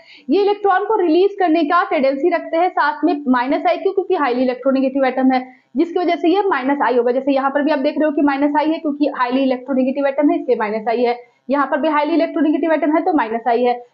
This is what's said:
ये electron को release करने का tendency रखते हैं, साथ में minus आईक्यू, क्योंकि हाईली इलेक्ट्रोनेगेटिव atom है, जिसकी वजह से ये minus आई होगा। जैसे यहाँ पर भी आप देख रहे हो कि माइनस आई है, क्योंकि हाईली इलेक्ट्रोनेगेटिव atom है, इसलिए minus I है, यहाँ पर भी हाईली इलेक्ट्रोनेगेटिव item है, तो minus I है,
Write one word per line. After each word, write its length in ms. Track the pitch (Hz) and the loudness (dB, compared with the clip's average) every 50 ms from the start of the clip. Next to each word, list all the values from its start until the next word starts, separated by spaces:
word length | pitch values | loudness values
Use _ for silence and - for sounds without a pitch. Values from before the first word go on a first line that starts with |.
| - - - - - - | -8 -20 -20 -12 -4 0
ये 120 | 262 381 415 | 2 4 4
electron 420 | 392 415 403 415 392 370 370 403 | 2 2 2 2 2 2 2 2
को 120 | 427 440 | 0 0
release 400 | 427 370 339 311 349 370 403 403 403 | 2 2 4 4 4 4 2 2 0
करने 260 | 381 349 311 339 330 | 0 2 2 2 2
का 200 | 294 349 339 381 | 2 2 0 0
tendency 440 | 381 359 311 262 269 277 277 285 349 | 0 0 0 2 0 0 0 0 0
रखते 280 | 339 320 294 - - | 0 0 -2 -2 -2
हैं, 120 | 330 349 370 | 0 0 0
साथ 320 | 359 370 311 294 302 294 302 | 0 0 0 0 0 0 0
में 200 | 302 320 294 - 247 | 0 0 0 0 0
minus 340 | 254 247 247 262 294 359 359 | 0 0 0 0 -2 0 0
आईक्यू, 260 | 359 339 359 - 392 381 | 0 0 0 -2 -4 -2
क्योंकि 220 | - 359 - 359 | -2 -2 -2 0
हाईली 280 | 349 294 254 240 247 262 | 0 0 0 0 0 0
इलेक्ट्रोनेगेटिव 600 | 247 247 247 - 269 262 269 277 269 262 277 269 | -2 -2 -2 0 0 0 2 0 0 0 0 0
atom 280 | 262 254 262 262 262 262 | 0 0 0 2 2 2
है, 240 | 254 254 - - _ _ _ - | 0 -2 -6 -14 _ _ _ -4
जिसकी 220 | 240 330 - - 359 | -2 -2 -2 -2 -2
वजह 180 | 359 311 339 | -2 0 -2
से 120 | 294 294 349 | 0 0 0
ये 140 | 330 392 415 | 2 2 0
minus 360 | 392 339 - 254 262 285 285 262 | 0 -2 -2 -2 -2 -2 0 0
आई 140 | 226 254 | 0 0
होगा। 160 | 247 233 247 240 | 0 0 0 0
जैसे 200 | 262 262 285 277 | -2 0 0 0
यहाँ 180 | 269 262 277 | 0 0 0
पर 120 | 269 294 285 | 0 0 0
भी 80 | 302 | 0
आप 80 | 311 285 | 0 0
देख 200 | 262 294 302 311 | -2 -2 0 0
रहे 80 | 302 | 0
हो 60 | 302 294 | 0 0
कि 100 | 302 302 | 2 2
माइनस 300 | 285 277 269 285 294 294 302 | 2 2 0 0 0 0 0
आई 120 | 294 311 | 0 0
है, 80 | 320 320 | -2 -2
क्योंकि 300 | 320 302 285 - 294 285 | -2 -4 -4 -2 -2 -2
हाईली 340 | - - 254 247 247 269 269 | -2 -2 -4 -2 0 0 0
इलेक्ट्रोनेगेटिव 640 | 262 262 254 - - 277 254 262 262 262 285 277 | 0 -2 -2 -4 -4 -2 0 0 0 0 0 -2
atom 240 | 277 269 277 294 294 | -2 0 2 2 2
है, 100 | 349 330 | 2 0
इसलिए 160 | 339 - 240 | 0 -2 -2
minus 320 | 220 226 208 214 220 214 240 | 0 -2 -2 -4 -4 -2 -2
I 140 | 226 233 247 | -2 0 0
है, 340 | 233 240 240 - - _ _ _ - | 0 -2 -2 -8 -18 _ _ _ -4
यहाँ 160 | 254 285 277 | -2 -2 0
पर 140 | 269 302 294 | 0 -2 -2
भी 80 | - 320 | 0 0
हाईली 260 | 302 294 294 294 330 | 0 0 0 0 0
इलेक्ट्रोनेगेटिव 580 | 302 330 330 - 330 285 320 302 - 302 330 320 | 0 0 0 0 0 0 0 0 0 0 0 0
item 240 | 302 330 302 302 | 0 0 0 0
है, 60 | 330 330 | 0 0
तो 100 | 370 359 | 0 0
minus 280 | 294 233 220 226 233 226 254 | 0 0 -2 -4 -4 -2 0
I 140 | 240 240 247 | 0 2 2
है, 220 | 247 240 240 - - | 0 0 -2 -6 -16